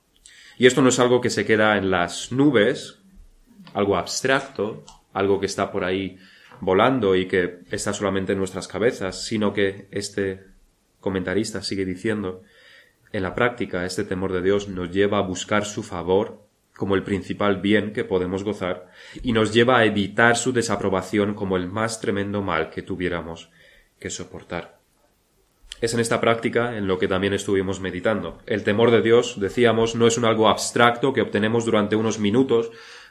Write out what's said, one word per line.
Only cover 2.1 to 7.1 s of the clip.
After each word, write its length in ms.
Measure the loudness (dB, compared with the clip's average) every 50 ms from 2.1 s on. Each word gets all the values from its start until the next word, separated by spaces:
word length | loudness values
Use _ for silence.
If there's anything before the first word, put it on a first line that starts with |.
| -4 -10 -10 -6
nubes, 680 | 0 2 2 4 6 6 4 4 2 -2 -8 -16 -20 _ _ _ _ -20 -20 -20 _ _ _ _ -20 -20 -20 -8 -4
algo 240 | -2 0 0 0 0
abstracto, 840 | -2 -4 -8 -4 -2 0 0 -2 -2 -6 -8 -8 -6 -6 -8 -12 -18 -20 -20 _ _ _
algo 260 | -2 0 2 2 2 0
que 80 | 0
está 240 | -4 -2 -4 -4 -2
por 140 | -2 -4 -4
ahí 320 | -2 -2 -4 -4 -6 -10 -14 -20 -20 -20 -20 -20 -20 -14 -6
volando 540 | 0 2 4 6 6 4 4 2 2 2